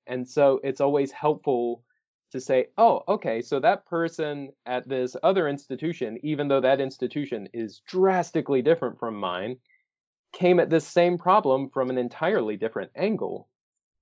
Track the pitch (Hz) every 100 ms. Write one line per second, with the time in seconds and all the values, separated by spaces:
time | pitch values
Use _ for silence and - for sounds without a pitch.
0 | 127 127 127 151 139 135 139 135 139 143
1 | 139 - 151 151 147 120 120 117 _ _
2 | _ _ _ 131 131 131 - - 233 127
3 | - 208 147 113 - 139 151 196 - 170
4 | 165 165 151 143 139 - 127 127 123 131
5 | 127 - 170 190 151 139 - 131 160 170
6 | 113 113 151 143 143 135 131 135 135 -
7 | 123 147 139 110 98 117 110 - - 185
8 | 190 185 160 160 - 135 127 165 120 -
9 | 117 104 95 87 107 127 _ _ _ _
10 | _ _ _ - 180 180 - 160 - 175
11 | 175 175 180 190 135 131 135 143 127 127
12 | 123 - 165 208 107 101 110 104 95 -
13 | 196 208 - - - _ _ _ _ _